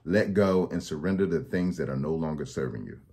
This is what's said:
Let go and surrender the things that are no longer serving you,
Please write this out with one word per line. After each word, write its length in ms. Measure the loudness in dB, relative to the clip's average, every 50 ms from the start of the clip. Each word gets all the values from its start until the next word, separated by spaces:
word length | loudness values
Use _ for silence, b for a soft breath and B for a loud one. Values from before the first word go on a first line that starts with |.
| B
Let 280 | 0 2 2 2 2 4
go 360 | 4 4 6 6 4 2 2
and 100 | -2 -4
surrender 440 | -4 -4 -6 -4 -2 0 2 2 2
the 160 | 2 2 0
things 340 | -2 -2 -2 0 0 0 0
that 140 | -2 -2 -2
are 80 | -2 -2
no 160 | -2 -2 -2
longer 320 | -2 -2 -2 -4 -4 -6
serving 400 | -6 -4 -4 -4 -4 -4 -6 -10
you, 140 | -12 -14 -16 -16 -14